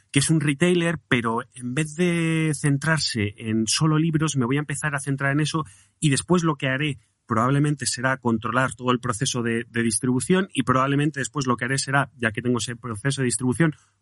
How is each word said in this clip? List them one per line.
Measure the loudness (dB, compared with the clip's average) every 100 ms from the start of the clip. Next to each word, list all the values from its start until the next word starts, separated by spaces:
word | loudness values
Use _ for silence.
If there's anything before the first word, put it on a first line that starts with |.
| _
Que | 0
es | 2
un | 2
retailer, | 2 2 2 2 0 -4 -2
pero | 0 0 -4 -6 -10
en | -6
vez | -4 -4 0
de | 0 2 0 0 0
centrarse | 0 0 0 2 0 0 -2 -2 -4
en | -2 0 0
solo | 2 2 4
libros, | 2 2 0 0
me | 0
voy | 0
a |
empezar | -2 -4 -4
a | -4
centrar | -4 -2 0
en | 0
eso | 0 -2 -6 -14 _ -2
y | 0
después | 0 2 2
lo | 2 -2
que | -2
haré | -2 -4 -6 _ _ -2
probablemente | 2 2 2 2 0 -4
será | -2 -2 0
controlar | 0 0 0 0 0 -2
todo | -2
el | 0
proceso | -2 -2 -2 -2
de, | -2 -4 -4
de | -2
distribución | 0 0 0 0 2 2 2
y | -2
probablemente | 2 2 2 2 0 -2
después | -6 -4 -2
lo | 0
que | 0
haré | -2
será, | 0 0 0 -2
ya | -2
que | -2
tengo | -2 -2
ese | -4 -8
proceso | -8 -4 -2 0
de | -2
distribución, | 0 -2 2 0 0 _ _